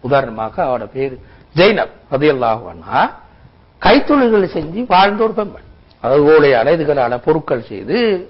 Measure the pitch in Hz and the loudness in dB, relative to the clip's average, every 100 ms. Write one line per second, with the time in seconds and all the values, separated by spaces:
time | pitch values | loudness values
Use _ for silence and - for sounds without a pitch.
0 | 123 139 127 110 110 - 156 123 110 131 | 0 -2 -2 -8 -8 -4 -4 -4 -6 -6
1 | 135 127 - - _ 147 196 196 110 - | -8 -8 -20 -20 _ 2 2 2 -6 -10
2 | _ 139 151 135 117 110 87 82 90 123 | _ 0 0 0 -2 -4 -8 -18 -4 -2
3 | 233 - - _ - _ _ _ 185 262 | -2 -6 -20 _ -20 _ _ _ 2 2
4 | - 294 240 214 180 - 156 185 247 185 | 2 0 2 2 0 -4 -8 -8 0 2
5 | 202 208 220 214 208 - - - _ _ | 2 0 -4 -4 -8 -12 -20 -20 _ _
6 | 117 139 147 156 143 123 120 165 147 143 | 0 2 6 6 6 2 2 0 0 0
7 | 120 123 - 156 - 127 113 101 101 208 | 0 -2 0 -2 -2 -6 -6 -12 -4 -2
8 | 233 185 | 0 -2